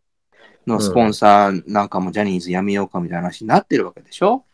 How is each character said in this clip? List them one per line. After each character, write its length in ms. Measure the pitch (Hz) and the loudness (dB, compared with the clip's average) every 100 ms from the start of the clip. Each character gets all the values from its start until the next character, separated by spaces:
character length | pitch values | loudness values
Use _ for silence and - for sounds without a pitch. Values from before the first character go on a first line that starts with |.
| _ _ _ _ _ _ - | _ _ _ _ _ _ -6
の 120 | 107 | -2
ス 140 | 101 | 0
ポ 100 | 95 | 2
ン 100 | 110 | 0
サ 360 | 104 104 101 101 | 2 6 6 4
ー 120 | 95 80 | 0 -2
な 160 | 104 101 | -2 -2
ん 40 | |
か 100 | 92 | -2
も 120 | 92 | -4
ジ 80 | 104 | -2
ャ 20 | |
ニ 140 | 101 92 | -2 -2
ー 20 | |
ズ 100 | 87 | -4
や 120 | 92 | -4
め 100 | 101 | -2
よ 140 | 101 98 | -2 -4
う 20 | |
か 140 | 90 | -6
み 80 | 85 | -6
た 60 | 87 | -6
い 20 | |
な 60 | |
話 180 | 87 - | -8 -8
に 60 | 110 | 0
な 100 | 180 | 0
っ 100 | - | 0
て 100 | 131 | -4
る 80 | 92 | -4
わ 80 | |
け 60 | - | -12
で 140 | - | -20
し 100 | - | -2
ょ？ 220 | 190 262 - | 0 0 -4